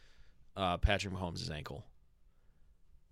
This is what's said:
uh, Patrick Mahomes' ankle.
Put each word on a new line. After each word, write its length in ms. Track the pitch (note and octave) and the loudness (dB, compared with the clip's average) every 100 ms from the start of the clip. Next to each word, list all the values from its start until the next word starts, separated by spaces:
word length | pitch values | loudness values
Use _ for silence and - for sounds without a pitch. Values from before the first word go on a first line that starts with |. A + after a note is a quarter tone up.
| - - - - - - | -20 -20 -20 -20 -12 0
uh, 220 | F#2+ F2 | 2 4
Patrick 360 | - G2+ G2 | 4 4 2
Mahomes' 380 | F#2 F2+ F#2 D#2+ | -4 -4 -4 -6
ankle. 340 | D2+ - C2+ - - - - - - - - - - - - - | -6 -8 -10 -14 -20 -20 -20 -20 -20 -20 -20 -20 -20 -20 -20 -2